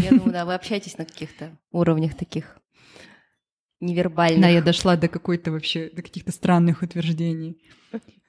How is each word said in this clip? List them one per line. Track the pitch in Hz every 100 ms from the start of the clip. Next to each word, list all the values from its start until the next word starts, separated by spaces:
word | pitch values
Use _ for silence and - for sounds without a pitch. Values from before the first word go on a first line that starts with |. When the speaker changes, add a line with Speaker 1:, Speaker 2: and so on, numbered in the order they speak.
Speaker 1:
Я | 185
думаю, | 254 185
да, | 175 175
вы | 180
общаетесь | - 208 - -
на | 160
каких-то | - 156 - 156 160 _
уровнях | 175 170 156 160 -
таких | 175 160 - - _ _ _ - - _ _ _ _ _ _ _
невербальных. | 175 175 175 160 170 160
Speaker 2:
Да, | 175
я | 170
дошла | 165 170 185 170
до | 165
какой-то | 165 - 170 170
вообще, | 156 - 165 160
до | 165
каких-то | - 180 -
странных | - 190 175 170 -
утверждений. | 175 175 160 160 170 160 160 160 _ _ _ 226 - _